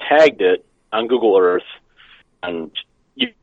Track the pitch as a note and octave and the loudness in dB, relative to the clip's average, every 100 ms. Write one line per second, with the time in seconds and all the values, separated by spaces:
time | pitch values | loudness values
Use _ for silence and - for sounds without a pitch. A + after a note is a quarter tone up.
0 | - D3+ D#3 G#2+ F#2 F2+ _ _ _ A2 | -2 2 2 2 -2 -2 _ _ _ -6
1 | A2+ B2 A2+ F#2+ F2+ F2 - - _ _ | -2 0 2 2 2 0 -6 -20 _ _
2 | _ _ _ _ F2+ E2+ D#2+ - - _ | _ _ _ _ -10 -10 -12 -16 -18 _
3 | _ - B2 - | _ -10 -10 -10